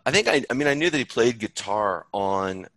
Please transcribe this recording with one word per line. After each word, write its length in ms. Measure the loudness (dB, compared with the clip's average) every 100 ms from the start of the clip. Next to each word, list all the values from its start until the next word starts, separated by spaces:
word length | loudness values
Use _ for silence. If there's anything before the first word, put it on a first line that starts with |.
| 0
I 60 |
think 160 | 2 2
I, 160 | 0 0
I 40 | 0
mean, 120 | 0
I 60 |
knew 160 | 0 0
that 80 | 0
he 80 | 0
played 320 | 2 2 2
guitar 680 | -4 -6 -4 0 0 -2 -4
on, 560 | -4 0 0 -2 -4 -10